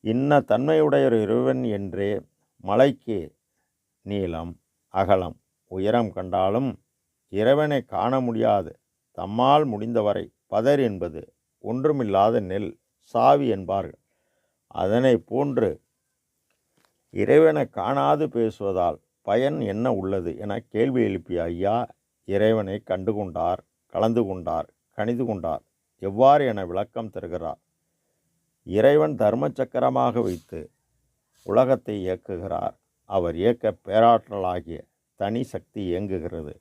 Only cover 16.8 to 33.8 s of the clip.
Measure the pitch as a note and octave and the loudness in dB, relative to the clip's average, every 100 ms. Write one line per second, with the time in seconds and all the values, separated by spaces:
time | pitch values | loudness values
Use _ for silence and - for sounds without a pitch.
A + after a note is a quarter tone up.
16.8 | _ _ _ F#2+ G2+ C#3+ D#3+ D3+ C3+ - | _ _ _ -4 4 6 6 4 -2 -4
17.8 | F#2+ C#3 C#3 D3+ D#3 A#2+ A2 - G2 F#2 | -2 0 2 0 0 0 -2 -2 -4 0
18.8 | F2 D#2 _ _ - G#2+ C3+ D#3 G#2+ G2+ | 0 -2 _ _ -2 0 0 -2 -4 -2
19.8 | B2 G#2+ F#2 G2 F2 - G#2 G2+ - G#2 | -2 -2 -2 -4 -4 -8 -8 -8 -6 -2
20.8 | C3 B2+ G#2+ F#2+ - F2 E2+ E2+ F#2+ A2+ | 0 2 0 -2 -4 -4 -4 -2 -2 -2
21.8 | A#2+ - _ _ - G2 G#2+ A2 G2 G2+ | -4 -12 _ _ -4 2 2 2 -2 -8
22.8 | - F#2 F#2+ G#2 F#2+ E2 E2+ F2+ _ _ | -6 -4 -2 -4 -4 -4 -2 -4 _ _
23.8 | _ - A2 A#2 G2+ F#2 E2+ E2 D#2 _ | _ -2 0 0 -2 -4 -4 -6 -6 _
24.8 | _ - G#2+ A#2+ A#2+ G2+ E2 D#2 _ _ | _ -6 -4 -2 -4 -4 -4 -6 _ _
25.8 | _ _ G2 G2+ C3 D3 C3+ G#2 F2+ F#2 | _ _ -8 4 6 6 4 -2 -4 -6
26.8 | G#2+ A#2+ A2+ F2 F2 E2+ E2 - _ _ | -6 -8 -10 -10 -10 -8 -8 -10 _ _
27.8 | _ _ _ _ _ _ _ _ - F#2+ | _ _ _ _ _ _ _ _ -4 4
28.8 | C3 D3 D#3 C3+ G#2 A#2 D3+ D3+ - C3 | 4 6 2 2 0 2 -2 -4 -4 0
29.8 | B2+ C3 B2+ A2+ G#2 F2 _ D#2+ - _ | 0 2 0 0 -2 -4 _ -14 -14 _
30.8 | _ _ _ _ _ _ - G#2 C3 C3 | _ _ _ _ _ _ -2 2 2 0
31.8 | - G#2 F#2 F#2 - F2+ F#2+ E2+ - - | -2 -6 -4 -6 -8 -10 -6 -6 -6 -10
32.8 | _ _ _ G2 E2+ E2 G2+ A#2+ A2 F2+ | _ _ _ -2 -2 0 0 0 -4 -6